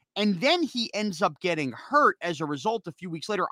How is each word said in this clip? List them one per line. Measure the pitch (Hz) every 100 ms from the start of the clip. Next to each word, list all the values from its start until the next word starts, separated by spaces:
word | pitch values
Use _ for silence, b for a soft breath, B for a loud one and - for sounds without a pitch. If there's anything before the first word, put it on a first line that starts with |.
| _ -
And | 214 180
then | 262 359
he | 302 247 226
ends | 202 214 160
up | 190 143
getting | 180 165 139
hurt | 110 - 285 262 -
as | 170 147
a |
result | 156 147 196 226 180
a |
few | - 180
weeks | 160 -
later, | 208 175